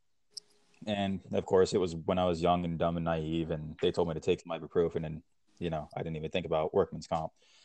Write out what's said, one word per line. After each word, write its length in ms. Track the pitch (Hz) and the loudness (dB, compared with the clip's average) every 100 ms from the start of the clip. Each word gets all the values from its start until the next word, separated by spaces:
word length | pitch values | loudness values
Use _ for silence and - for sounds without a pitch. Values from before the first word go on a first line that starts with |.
| _ _ _ - _ _ _ - 107 | _ _ _ -20 _ _ _ -12 -4
And, 340 | 101 98 95 - | -2 0 -2 -4
of 140 | 104 87 | -4 4
course, 260 | 95 92 | 6 6
it 60 | 107 | 4
was 180 | 90 82 | 0 -2
when 220 | 80 92 | -2 2
I 80 | 92 | 2
was 160 | 85 | 2
young 240 | 87 87 87 | 2 2 0
and 120 | 82 | 0
dumb 180 | 85 85 | 0 0
and 80 | 82 | -2
naive, 440 | 82 80 82 80 | -2 0 -2 -2
and 240 | 80 78 80 | -4 -6 -2
they 100 | 90 | 0
told 160 | 87 85 | 2 0
me 60 | |
to 60 | 80 | 0
take 220 | - 87 | 0 0
some 80 | - | 0
ibuprofen, 560 | 82 78 92 85 - 78 | -8 -4 2 2 0 -4
and, 160 | 78 - _ _ - | -8 -12 _ _ -8
you 120 | 85 | -4
know, 180 | 80 71 - | -4 -6 -8
I 40 | |
didn't 160 | 80 80 | -6 -6
even 140 | 78 | -4
think 140 | 92 | -4
about 300 | 82 80 78 | 0 0 2
workman's 320 | 98 90 - - | 2 2 0 -4
comp. 260 | 82 80 _ _ - | -4 -4 _ _ -20